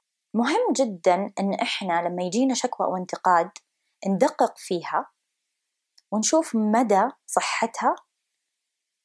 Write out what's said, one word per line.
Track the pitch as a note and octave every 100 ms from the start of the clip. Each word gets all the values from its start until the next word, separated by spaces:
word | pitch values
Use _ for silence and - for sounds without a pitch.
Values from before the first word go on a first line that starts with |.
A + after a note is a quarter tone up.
| _ _ _
مهم | G#3 A#3+ F#4 B4
جدًا | B3+ C4 F#3 F#3 F3+ G3 -
إن | G3
إحنا | F#3+ E3 - F#3+ E3+ F3
لما | F3
يجينا | F3+ G3 C4+
شكوى | B3+ - - F#3
أو | F#3
انتقاد | F3+ - - F3 F3 - _ _ _ - F#3+
ندقق | G3 D4 - B3 -
فيها | - F3+ - D#3 C#4 _ _ _ _ _ _ _ _ _ -
ونشوف | G#3 G#3+ D#4+ D#4+ A3+
مدى | G#3+ A3 B3 G3 A#3 - -
صحتها | - - - A#3 - A#3+ F4+ _ _ _ _ _ _ _ _ _ _